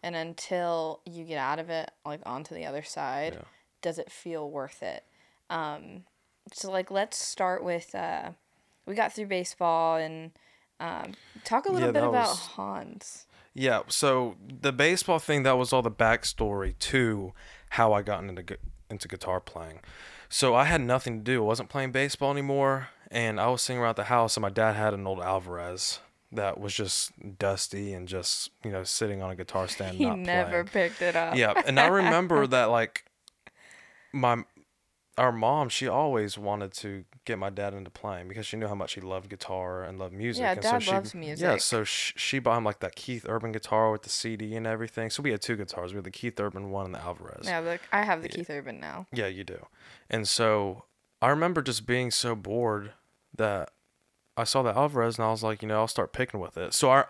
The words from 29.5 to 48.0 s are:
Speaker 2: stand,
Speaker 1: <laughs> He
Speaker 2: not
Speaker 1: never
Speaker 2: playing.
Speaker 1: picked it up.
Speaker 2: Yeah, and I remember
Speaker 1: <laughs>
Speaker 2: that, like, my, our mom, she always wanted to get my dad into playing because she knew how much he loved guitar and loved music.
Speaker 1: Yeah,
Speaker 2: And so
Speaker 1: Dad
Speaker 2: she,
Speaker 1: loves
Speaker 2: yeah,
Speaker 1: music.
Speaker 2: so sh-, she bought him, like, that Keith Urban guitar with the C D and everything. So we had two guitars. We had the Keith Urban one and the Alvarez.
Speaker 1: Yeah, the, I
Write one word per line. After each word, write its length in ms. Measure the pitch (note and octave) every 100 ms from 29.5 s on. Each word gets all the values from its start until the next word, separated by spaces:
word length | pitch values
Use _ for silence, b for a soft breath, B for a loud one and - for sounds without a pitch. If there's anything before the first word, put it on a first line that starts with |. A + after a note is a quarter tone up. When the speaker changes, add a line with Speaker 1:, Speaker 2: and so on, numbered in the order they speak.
| F#2+ F#2
Speaker 2:
stand, 280 | - F#2+ F#2
Speaker 1:
<laughs> 20 |
He 60 |
Speaker 2:
not 140 | B3 F#3
Speaker 1:
never 460 | F3+ F3+ F3 F3
Speaker 2:
playing. 240 | F3+ G3+ F3
Speaker 1:
picked 100 | -
it 120 | F3 E3
up. 200 | E3 C3+
Speaker 2:
Yeah, 180 | G#2+ -
and 140 | - C3
I 60 | D#3
remember 600 | G3 F#3 E3 F3+ D3+ C3+
Speaker 1:
<laughs> 20 |
Speaker 2:
that, 160 | B2+ A2+
like, 380 | A#2 A2 - - _ _ _ - B B B B B B
my, 320 | C#3 B2+ A#2 - _ _ _ _ _ _ -
our 140 | B2+
mom, 360 | A#2 A2+ D3 B2+
she 180 | - C3
always 480 | A#2+ D3+ A#2+ G#2 G#2
wanted 360 | G#2 G#2 G2
to 300 | - G#2 G2 F2+ -
get 140 | - G#2
my 100 | G2
dad 240 | G2 G2+
into 180 | G2 F#2+
playing 380 | - G#2 F2+ F2+
because 180 | G#2 G#2
she 100 | A2
knew 120 | G#2+
how 60 |
much 180 | G2+ -
he 60 | G2+
loved 300 | F#2 F#2+ G2
guitar 520 | G2 - F#2 F2+ F#2
and 160 | F2 F#2+
loved 140 | F#2
music. 300 | F#2+ A#2 A#2
Speaker 1:
Yeah, 100 | A3
Speaker 2:
And 100 | F#3+
so 80 | G#3+
Speaker 1:
Dad 100 | A#3+
Speaker 2:
she, 80 | G3+
Speaker 1:
loves 240 | F#3+ G3+
Speaker 2:
yeah, 60 | F3+
Speaker 1:
music. 400 | D3+ D3+ F3 G2+
Speaker 2:
so 220 | - A#2
sh-, 280 | G#2 - - -
she 220 | - C3+
bought 200 | A#2+ A#2
him, 60 |
like, 160 | G#2+ G#2
that 140 | F#2 -
Keith 280 | - A#2 -
Urban 220 | A2 A2+
guitar 380 | A2 - A2 A2
with 120 | G#2+
the 80 | -
C 260 | - A2+ G#2+
D 180 | G#2+ A2+
and 100 | A2+
everything. 420 | A2 A2+ - A2+
So 120 | -
we 80 | C#3+
had 100 | G#2
two 160 | - A2
guitars. 360 | F#2+ - F2+
We 40 | G2+
had 80 |
the 60 | F#2
Keith 280 | - A#2+ A2
Urban 320 | G#2 F#2+ G2
one 140 | G2 F#2
and 80 |
the 60 | -
Alvarez. 460 | E2+ E2 E2+ - -
Speaker 1:
Yeah, 140 | E3
the, 160 | E3 F3 -
I 100 | G3+